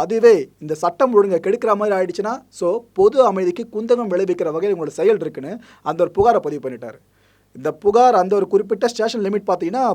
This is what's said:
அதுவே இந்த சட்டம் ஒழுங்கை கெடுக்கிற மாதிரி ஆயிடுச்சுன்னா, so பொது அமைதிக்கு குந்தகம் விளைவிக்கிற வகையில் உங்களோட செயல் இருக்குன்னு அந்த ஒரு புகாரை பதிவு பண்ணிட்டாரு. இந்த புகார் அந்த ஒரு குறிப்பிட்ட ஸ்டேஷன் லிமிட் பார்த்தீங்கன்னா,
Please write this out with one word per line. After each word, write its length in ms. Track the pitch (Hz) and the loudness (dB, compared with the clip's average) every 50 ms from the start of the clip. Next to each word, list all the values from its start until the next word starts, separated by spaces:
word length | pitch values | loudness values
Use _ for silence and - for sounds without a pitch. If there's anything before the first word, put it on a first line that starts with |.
அதுவே 340 | 151 180 226 226 220 233 214 165 131 - _ - | 0 0 0 4 6 6 6 6 2 -4 _ -14
இந்த 180 | 151 151 156 156 | -10 -8 -6 -2
சட்டம் 320 | 175 175 170 - 269 254 233 | -2 -2 0 0 0 2 4
ஒழுங்கை 240 | 202 202 196 180 160 - | 4 2 2 0 -2 -2
கெடுக்கிற 280 | 190 208 240 240 220 208 202 | -2 -2 -2 0 0 0 0
மாதிரி 140 | 208 214 196 185 | 0 -2 0 0
ஆயிடுச்சுன்னா, 360 | 185 180 180 - 196 220 240 - - _ - - | -2 -4 -4 -6 -6 -6 -6 -8 -12 _ -10 -4
so 120 | 180 175 202 240 - _ - 190 | -2 -2 -2 -2 -6 _ 0 2
பொது 220 | 196 214 262 269 254 214 | 2 4 6 4 2 2
அமைதிக்கு 360 | 190 190 185 175 175 233 226 233 - | 2 0 -2 -4 -4 -6 -8 -10 -8
குந்தகம் 360 | 214 226 226 240 240 233 202 175 | -6 -2 -2 -2 -2 -2 -2 -2
விளைவிக்கிற 360 | 180 190 180 175 175 180 156 151 | -2 -2 -2 -2 -2 -2 -4 -4
வகையில் 200 | 165 185 208 190 | -4 -2 -2 -2
உங்களோட 220 | 165 156 143 - - | -4 -6 -8 -4 -2
செயல் 220 | 170 214 220 175 160 | 0 2 2 0 -2
இருக்குன்னு 300 | 151 151 - 131 151 208 240 - - - _ | -8 -10 -12 -12 -12 -14 -14 -18 -20 -20 _
அந்த 160 | - 151 160 165 175 | -8 -6 -2 -2 -2
ஒரு 60 | 175 175 190 | -2 0 2
புகாரை 240 | 208 240 220 185 - 147 | 2 4 2 2 0 -4
பதிவு 140 | 151 143 127 | -6 -6 -8
பண்ணிட்டாரு. 340 | 131 123 113 123 113 - - _ _ _ _ _ _ _ _ _ _ - | -10 -10 -12 -14 -16 -16 -18 _ _ _ _ _ _ _ _ _ _ -14
இந்த 140 | 123 131 151 - - | -8 -6 -6 -4 -2
புகார் 340 | - 202 202 233 254 247 233 190 | 0 2 4 6 6 6 6 4
அந்த 140 | 180 190 202 | 2 2 0
ஒரு 100 | 202 190 196 | 0 0 0
குறிப்பிட்ட 320 | 202 202 214 202 233 - 254 226 | 0 0 0 -2 -4 -2 -2 -4
ஸ்டேஷன் 340 | 233 - 214 226 233 226 202 | -2 -2 -4 -4 -4 -4 -4
லிமிட் 240 | 196 208 202 208 196 | -2 -4 -4 -2 -2
பார்த்தீங்கன்னா, 320 | 185 180 175 165 202 262 262 226 | -4 -2 -2 -4 -2 -2 -2 -2